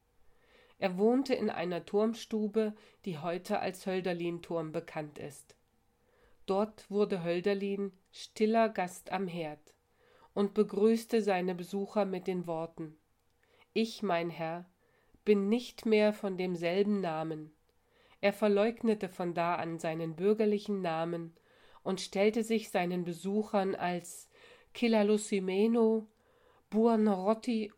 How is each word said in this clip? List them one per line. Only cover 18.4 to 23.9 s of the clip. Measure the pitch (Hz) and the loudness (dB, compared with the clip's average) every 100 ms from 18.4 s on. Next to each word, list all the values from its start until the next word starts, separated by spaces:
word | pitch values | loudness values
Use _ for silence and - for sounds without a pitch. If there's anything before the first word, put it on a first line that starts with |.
| 214 202 220 240 226 214 180 | 2 4 2 2 0 0 -2
von | - 175 | -4 -4
da | 170 170 | -2 0
an | 170 165 165 | -2 -4 -4
seinen | 165 160 165 160 | -4 -4 -6 0
bürgerlichen | 196 214 214 208 208 196 | 2 4 2 2 -2 -2
Namen | 175 160 170 170 165 - _ _ - - | -2 -2 -2 -4 -8 -16 _ _ -20 -8
und | - 185 | -6 -4
stellte | - 196 214 226 | -4 0 2 2
sich | 220 220 - | 0 -2 0
seinen | 190 175 180 | -2 0 -2
Besuchern | 175 165 190 214 208 202 190 | -4 -6 -2 -2 0 0 0
als | - 180 | -2 -4